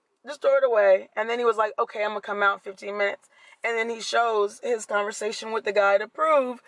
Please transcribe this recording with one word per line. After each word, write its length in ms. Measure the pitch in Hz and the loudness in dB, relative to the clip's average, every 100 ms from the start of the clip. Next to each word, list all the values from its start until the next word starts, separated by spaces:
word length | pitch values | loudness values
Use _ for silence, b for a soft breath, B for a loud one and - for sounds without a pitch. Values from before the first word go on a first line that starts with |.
| _ _ | _ _
"Just 160 | 247 294 | -14 -4
throw 160 | 277 269 | 2 4
it 60 | |
away." 440 | 262 220 196 190 - 214 | 4 4 6 4 2 -6
And 120 | 226 | -4
then 120 | 240 | -2
he 40 | |
was 120 | 233 220 | 0 0
like, 160 | 214 - | 0 -2
"Okay, 240 | 233 220 | -6 -4
I'm 60 | 208 | -4
gonna 100 | 208 | -4
come 240 | 214 202 | -6 0
out 100 | 202 | 0
in 60 | 196 | 0
fifteen 360 | - - 208 208 | -6 -14 -10 -4
minutes." 320 | 202 - _ b b b | -4 -4 _ b b b
And 120 | 226 226 | -6 -4
then 140 | 226 | -4
he 100 | 226 | -6
shows 600 | 196 233 233 214 202 - | -4 0 2 2 -2 -4
his 240 | 233 226 - | -4 -4 -2
conversation 640 | 208 202 - 214 214 220 | -2 -2 -4 -6 -6 -6
with 140 | 220 | -6
the 80 | 233 | -2
guy 260 | 196 196 202 | 2 4 4
to 80 | 220 | 0
prove 560 | - 311 294 254 240 | -2 2 4 2 -4